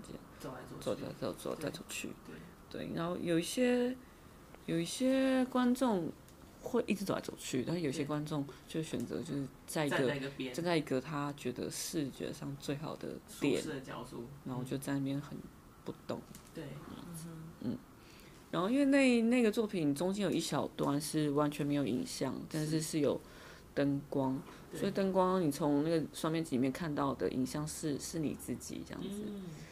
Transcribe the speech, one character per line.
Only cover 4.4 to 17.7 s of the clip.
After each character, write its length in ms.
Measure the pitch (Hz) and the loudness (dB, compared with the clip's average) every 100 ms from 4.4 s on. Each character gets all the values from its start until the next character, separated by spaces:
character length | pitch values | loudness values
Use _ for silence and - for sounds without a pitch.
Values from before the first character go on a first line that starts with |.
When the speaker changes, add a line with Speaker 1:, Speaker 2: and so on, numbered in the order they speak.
| - - - | -20 -10 -2
Speaker 1:
有 120 | 165 | 0
一 60 | 170 | 0
些 580 | - 254 262 269 262 254 | 2 4 4 4 4 4
观 280 | 254 247 | 4 4
众 340 | 247 262 196 160 - - - - - | 4 4 4 0 -4 -14 -20 -20 -14
会 220 | - 240 - | -2 0 2
一 80 | |
直 100 | 202 | 0
走 120 | 196 165 | 0 -2
来 40 | |
走 140 | - - | -2 -8
去， 280 | - 131 - | -4 -2 0
但 100 | 170 | 0
是 60 | |
有 100 | 156 | 0
些 140 | 135 143 | 0 0
观 180 | 151 | -2
众 240 | 151 156 139 - - | -2 -2 -4 -8 -8
就 120 | 165 | -4
选 200 | 156 120 | -2 -4
择 140 | 117 - | -2 -4
就 100 | 160 | -2
是 100 | 143 135 - - | -4 -4 -8 -6
在 220 | 170 147 | -2 0
一 20 | |
个， 80 | 131 | 2
Speaker 2:
对。 80 | 131 | 2
站 20 | |
在 80 | 139 | 0
一 40 | |
个 100 | 135 - | -4 -6
边。 160 | 131 | -6
Speaker 1:
站 100 | 123 | -2
在 140 | 170 170 | 2 2
一 40 | |
个 200 | 151 131 | 2 0
他 320 | 131 151 143 | 0 -2 -4
觉 180 | 143 127 | -4 -6
得 180 | - 90 | -4 -4
视 360 | - - 170 139 | -6 -4 -2 -2
觉 200 | - - | -4 -6
上 240 | - 143 143 | -6 -8 -8
最 160 | - 143 | -6 -6
好 200 | 156 - | -6 -6
的 200 | - - - - | -8 -8 -12 0
点， 180 | 143 - | 2 2
Speaker 2:
舒 100 | - | 0
适 40 | |
的 80 | 139 | -6
角 220 | 131 120 | -8 -10
度。 240 | 120 120 120 - - | -10 -10 -12 -12 -8
Speaker 1:
然 100 | 127 | -6
后 80 | |
就 140 | 127 135 | -4 -4
在 160 | 139 | 0
那 100 | 139 | 0
边 160 | 135 139 | 0 -2
很 160 | 139 - - - - - | -4 -10 -12 -16 -20 -14
不 80 | - - - | -12 -10 -6
动。 160 | 117 - - - | -8 -8 -16 -14
Speaker 2:
对， 100 | - | -12
Speaker 1:
这 320 | 143 147 - - | -10 -10 -12 -12
样 180 | 175 165 | -10 -10
子。 100 | 165 | -10
Speaker 2:
嗯 40 | |
哼。 380 | 160 160 - - | -12 -12 -8 -6